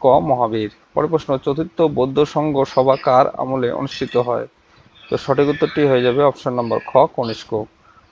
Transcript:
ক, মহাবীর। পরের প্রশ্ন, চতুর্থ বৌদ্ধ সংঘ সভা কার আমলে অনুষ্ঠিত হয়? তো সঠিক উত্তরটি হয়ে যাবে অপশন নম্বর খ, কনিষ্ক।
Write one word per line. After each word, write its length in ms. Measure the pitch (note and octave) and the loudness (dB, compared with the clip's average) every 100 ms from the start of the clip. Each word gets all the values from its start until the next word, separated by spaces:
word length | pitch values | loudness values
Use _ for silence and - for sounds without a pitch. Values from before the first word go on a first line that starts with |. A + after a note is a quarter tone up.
ক, 20 | C3 C#3+ E3 | 4 4 2
মহাবীর। 420 | B2 A2+ A2 G#2 - _ | 0 0 -2 -6 -10 _
পরের 160 | C#3+ D#3 | -4 -2
প্রশ্ন, 200 | D#3+ - C3 | -2 -2 -4
চতুর্থ 400 | D3 C#3+ D#3+ - | -2 -4 -4 0
বৌদ্ধ 360 | D#3+ B2 C3 C#3 | 0 0 0 0
সংঘ 320 | D3 D#3 D3+ C#3 | 0 0 -2 0
সভা 320 | C3+ C3+ C3 C3+ C3+ | 0 0 2 2 2
কার 200 | B2+ C#3 - | 4 2 -2
আমলে 280 | C3 C3 A#2+ | -4 -2 -2
অনুষ্ঠিত 460 | - C#3 - C3 A#2+ | -4 -6 -8 -4 -2
হয়? 300 | A#2+ A#2 A#2+ _ _ _ _ _ - | 0 -4 -6 _ _ _ _ _ -6
তো 60 | B2 | -4
সঠিক 300 | - C3+ C#3+ | 0 0 0
উত্তরটি 280 | C#3+ D3+ D#3 D3 | 0 -2 0 2
হয়ে 160 | B2+ B2 | 2 2
যাবে 160 | B2+ | 2
অপশন 300 | C#3+ - C#3 B2 | 0 0 -4 -4
নম্বর 200 | A#2 A2 - | -2 -4 0
খ, 20 | C3+ D3 - | 2 2 0
কনিষ্ক। 360 | A#2 A2 - A2 G#2 _ _ _ _ | -6 -8 -8 -8 -8 _ _ _ _